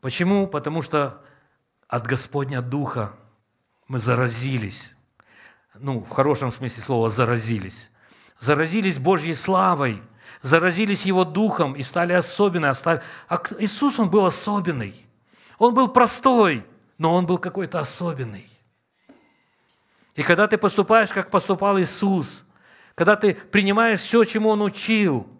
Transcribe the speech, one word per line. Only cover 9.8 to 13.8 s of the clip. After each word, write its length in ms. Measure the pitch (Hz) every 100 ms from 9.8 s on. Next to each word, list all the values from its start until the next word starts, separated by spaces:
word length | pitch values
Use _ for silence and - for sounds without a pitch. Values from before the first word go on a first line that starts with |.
| 135 107 - _ - -
заразились 640 | 131 160 180 170 214 202 190
Его 180 | 185
Духом 480 | 175 160 214 - 151
и 100 | 139
стали 300 | 131 180 175
особенными. 600 | 180 - - 202 175 147
Оста-, 300 | 131 - 160 - - -
а 100 | 170
к-, 160 | - -
Иисус, 400 | 202 -